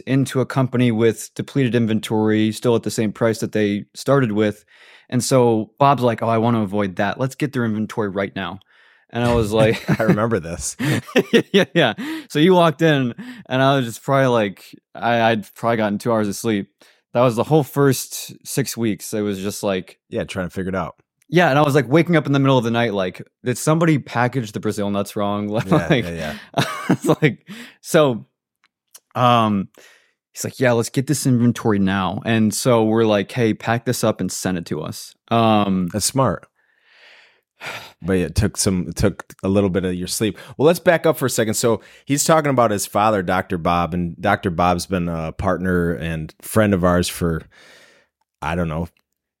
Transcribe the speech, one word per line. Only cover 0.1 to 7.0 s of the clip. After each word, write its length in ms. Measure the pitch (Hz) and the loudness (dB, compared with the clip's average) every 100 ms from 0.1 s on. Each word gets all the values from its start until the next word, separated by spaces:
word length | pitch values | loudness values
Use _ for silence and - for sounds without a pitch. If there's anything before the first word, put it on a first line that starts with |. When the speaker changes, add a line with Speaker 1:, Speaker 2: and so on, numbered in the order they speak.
| 135 131 135 | 0 0 -2
Speaker 1:
a 60 | 123 | -2
company 460 | - 131 120 123 | 0 0 2 2
with 420 | 110 113 104 - | 4 2 0 -6
depleted 400 | - 104 143 127 | -12 -6 -2 0
inventory, 800 | 120 113 107 - 110 110 107 110 | 2 0 -2 -2 0 2 2 0
still 240 | 107 127 117 | 0 0 0
at 80 | |
the 60 | 107 | 0
same 220 | - 110 | -2 -4
price 280 | - 117 110 | 0 -2 0
that 120 | 107 | -4
they 340 | 107 104 101 - | 0 0 -2 -6
started 380 | - - 139 123 | -8 0 2 2
with. 320 | 104 107 101 _ _ - - _ | 2 0 -2 _ _ -20 -20 _
And 140 | 123 | -4
so 500 | 117 131 120 110 107 - | 2 4 4 2 -2 2
Bob's 240 | 139 131 | 2 4
like, 200 | 123 110 | 0 0
"Oh, 60 | 113 | 0
I 100 | 113 | 2
wanna 240 | 113 117 | 2 0
avoid 340 | 101 104 101 | 0 -2 -2
that. 220 | 90 | -2